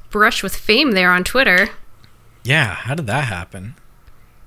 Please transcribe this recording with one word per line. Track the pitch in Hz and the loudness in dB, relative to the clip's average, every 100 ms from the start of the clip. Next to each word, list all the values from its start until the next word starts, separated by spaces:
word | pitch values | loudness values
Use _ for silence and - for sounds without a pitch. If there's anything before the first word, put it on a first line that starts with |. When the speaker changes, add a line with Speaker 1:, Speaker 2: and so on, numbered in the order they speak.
| - | -8
Speaker 1:
brush | 208 214 - | 0 2 0
with | 196 - | -4 -4
fame | - 220 294 | 2 2 4
there | 190 180 | 2 4
on | 180 | 2
Twitter. | 185 - 196 180 196 - - - - - - - | 0 0 2 2 2 -4 -18 -20 -20 -20 -20 -12
Speaker 2:
Yeah, | 113 151 123 | 0 2 2
how | 85 117 | 0 -6
did | 151 120 | -6 -2
that | 120 | -2
happen? | 135 92 85 95 98 - - - - - - - | -2 -6 -10 -14 -16 -16 -20 -20 -20 -20 -20 -20